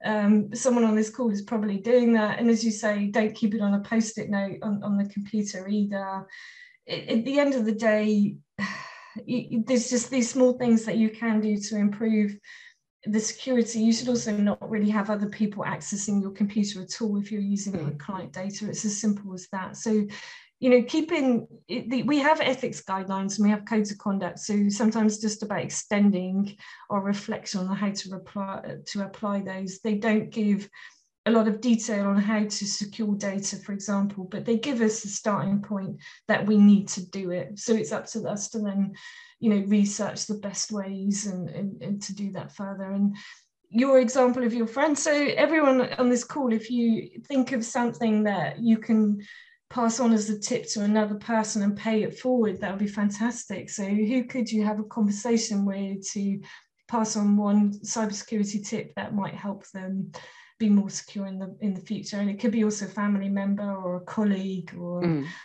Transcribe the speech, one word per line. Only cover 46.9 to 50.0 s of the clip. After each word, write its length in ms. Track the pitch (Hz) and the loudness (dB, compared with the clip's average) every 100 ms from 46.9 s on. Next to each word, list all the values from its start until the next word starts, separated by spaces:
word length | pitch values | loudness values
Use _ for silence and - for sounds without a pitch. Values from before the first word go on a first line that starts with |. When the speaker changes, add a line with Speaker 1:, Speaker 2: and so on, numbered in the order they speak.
| 220 - - - | 0 -4 -14 -2
Speaker 1:
think 240 | 269 254 | 0 0
of 100 | 262 | -2
something 600 | 226 247 240 226 226 214 | -2 -2 -2 0 2 2
that 340 | 208 190 143 - | 2 0 -2 0
you 200 | 233 220 | 2 4
can 420 | - 220 214 208 - - - _ - | 4 4 4 0 -6 -20 -20 _ -8
pass 320 | 247 226 233 | -2 0 2